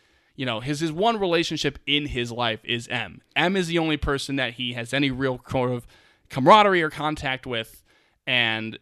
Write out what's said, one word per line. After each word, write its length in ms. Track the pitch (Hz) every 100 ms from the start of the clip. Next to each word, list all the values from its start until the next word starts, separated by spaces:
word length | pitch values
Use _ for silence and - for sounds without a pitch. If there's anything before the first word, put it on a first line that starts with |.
| _ _ _ -
you 100 | 127
know, 140 | 110
his, 200 | 131 147
his 100 | 165
one 280 | 156 226 226
relationship 600 | 185 170 165 156 143 - -
in 180 | 147 143
his 260 | 123 120
life 280 | 117 117 110
is 240 | - 117 120
M. 320 | 120 98 - _ 139
M 200 | 170 196
is 80 | 165
the 120 | 170
only 180 | 160 151
person 380 | 147 139 - 135
that 180 | 120
he 200 | 117 123
has 200 | 120 117
any 160 | 135 143
real 320 | 127 135 123 -
sort 220 | 135 127
of 160 | 123 - - _ _ -
camaraderie 540 | 135 147 214 208 180
or 80 | 156
contact 560 | 151 151 151 143 131 131
with, 320 | 117 113 - _ _ _ _ -
and 500 | 123 117 110 110 -